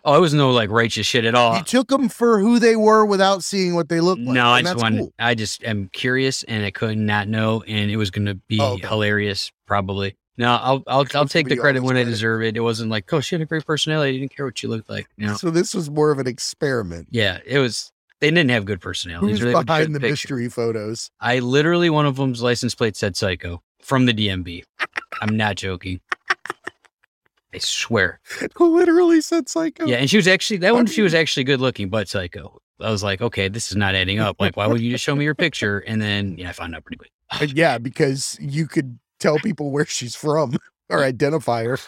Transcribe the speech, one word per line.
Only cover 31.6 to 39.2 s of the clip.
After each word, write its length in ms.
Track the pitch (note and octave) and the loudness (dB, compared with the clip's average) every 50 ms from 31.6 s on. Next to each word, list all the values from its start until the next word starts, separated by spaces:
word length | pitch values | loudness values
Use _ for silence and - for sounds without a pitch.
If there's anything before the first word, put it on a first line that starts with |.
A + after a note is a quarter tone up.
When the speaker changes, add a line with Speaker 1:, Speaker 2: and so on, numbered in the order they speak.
Speaker 1:
looking, 280 | C3 C3 A#2 - G2+ F#2+ | 2 0 0 -2 -6 -2
but 180 | G2 A2 G2+ | -2 -2 -2
Psycho. 520 | - - G2+ F2+ F2 - G2+ - - _ - _ _ _ _ | -2 -4 -6 -6 -6 -10 -14 -16 -16 _ -20 _ _ _ _
I 120 | - A2 | -4 -2
was 120 | A2 G2 G2 | -2 0 0
like, 180 | G2+ G2 F#2 | -2 0 0
"Okay, 260 | A#2+ A#2 - - G2 | -2 -4 0 0 -2
this 240 | G2 G2 A#2 - - | -2 -2 -6 -8 -4
is 60 | F#2+ | -2
not 180 | G2+ G#2 G2 F#2+ | 0 0 2 2
adding 240 | F#2+ F#2 F#2 G2 G#2+ | 2 2 0 0 0
up. 160 | A2 G2+ F#2 _ | 0 -2 0 _
Like, 160 | G2 G2 F#2 | 0 0 0
why 120 | - G2+ | 0 0
would 140 | G#2+ A#2 A#2 | 0 0 0
you 100 | A2+ A#2+ | 0 -2
just 120 | B2 B2+ - | -2 -2 -2
show 120 | - C#3+ | -2 0
me 80 | C#3+ D3 | 0 0
your 100 | D3+ D3+ | -2 0
picture?" 460 | - F3+ D#3+ - - - G#2 G2+ G2+ | 0 -2 -2 -2 -2 -2 -2 -2 -2
And 200 | - - A2 A2 | -4 -4 -2 -2
then, 360 | G#2+ G#2 G2+ G2+ G2+ G2 F2 | 0 0 -2 -2 -2 -4 -6
yeah, 120 | E2+ F2+ F2 | -8 -10 -12
I 20 | |
found 240 | F2 - F2 E2+ E2 | -10 -10 -10 -12 -12
out 80 | D#2 - | -14 -14
pretty 140 | - E2+ | -16 -18
quick. 120 | - - _ _ _ _ _ | -18 -18 _ _ _ _ _
Speaker 2:
Uh, 160 | - - D3+ D3 | -4 -4 -4 -2
yeah, 280 | C3+ D3 E3+ D#3+ B2+ A#2+ | 2 2 2 4 2 0
because 580 | A#2+ C3+ - - D#3+ C#3 C3+ C3+ - - - - | -4 -8 0 0 0 0 0 -2 -6 -8 -8 -10
you 280 | D3 C#3+ C#3 D3+ E3 | -10 -6 -4 -4 -4
could 320 | C#3 - E3 D3 C3 A#2+ - _ _ _ | -2 -2 -2 -2 -2 -10 -16 _ _ _
tell 200 | _ | _